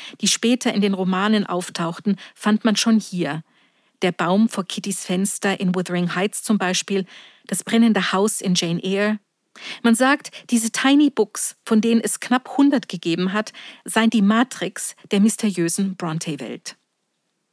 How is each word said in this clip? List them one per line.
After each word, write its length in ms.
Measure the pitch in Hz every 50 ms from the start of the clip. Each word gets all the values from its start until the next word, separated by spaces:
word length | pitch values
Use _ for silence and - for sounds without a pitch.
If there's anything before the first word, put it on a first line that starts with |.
| - - - -
die 80 | - 196
später 440 | - - - 233 254 247 - 233
in 80 | - 202
den 140 | 208 202 196
Romanen 520 | 180 190 185 185 185 202 214 220 208 -
auftauchten, 680 | - 180 180 180 - - - 170 165 170 - - 202 190 - - - -
fand 280 | - - 208 214 - -
man 120 | 220 208
schon 240 | - - 226 226 208
hier. 420 | - - 190 175 160 143 151 160 - _ _ _ _ _ _ _ _ _ _ _
Der 100 | - 180
Baum 360 | 170 - 170 170 185 214 226 226
vor 140 | - 202
Kittys 420 | 180 - - 202 - 202 196 - -
Fenster 540 | - 180 190 196 - - - - 196 190 -
in 160 | 196 180 180
Wuthering 400 | 190 175 - 180 175 175 170 -
Heights 300 | 180 196 220 - - -
zum 120 | - 214
Beispiel, 500 | 196 196 180 185 - - - 196 196 185 - - - - - - _ _ -
das 160 | 202 - -
brennende 480 | - 226 233 233 233 202 196 180 -
Haus 280 | - 190 208 220 - -
in 140 | - 185 180
Jane 300 | - 175 165 170 - -
Eyre. 340 | 190 196 196 208 214 214 208 - _ _ _ _ _ _ - - - - -
Man 140 | - 233 226
sagt, 340 | - 262 269 294 285 - - - - - -
diese 220 | 247 226 226 226
Tiny 400 | - - - 269 285 294 302 277
Books, 460 | - - 202 - - - - - - _ _
von 160 | - 226 214
denen 200 | 202 226 233 226
es 200 | - - - -
knapp 360 | - - 247 254 - - -
hundert 320 | 285 277 285 294 226 - -
gegeben 440 | - 170 - 170 165 170 185 190
hat, 200 | 202 214 214 - - - - - - - _
seien 260 | - - 220 226 226
die 120 | - 220
Matrix 720 | 196 202 220 226 254 - - - 175 196 - - - - - - - -
der 80 | 214 196
mysteriösen 800 | 202 226 - - - 208 180 180 170 170 - - 196 190 180
Brontë-Welt. 800 | - 180 165 156 165 - 170 143 135 120 110 120 117 - - - _ _ _ _ _ _ _ _ _ _ _ _ _ _ _